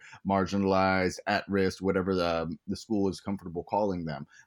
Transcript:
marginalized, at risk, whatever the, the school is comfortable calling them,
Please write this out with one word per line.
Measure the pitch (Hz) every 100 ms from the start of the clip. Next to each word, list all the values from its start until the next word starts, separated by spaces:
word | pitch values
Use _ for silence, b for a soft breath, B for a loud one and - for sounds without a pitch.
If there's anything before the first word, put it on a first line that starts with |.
| B B 92
marginalized, | 98 92 101 98 95 95 95 92 - -
at | 101 -
risk, | 98 95 -
whatever | 92 95 92 95
the, | 87 82 82 82 -
the | -
school | - 110 98
is | 85
comfortable | - 98 90 85
calling | 80 101 104 92 80
them, | 71 73 b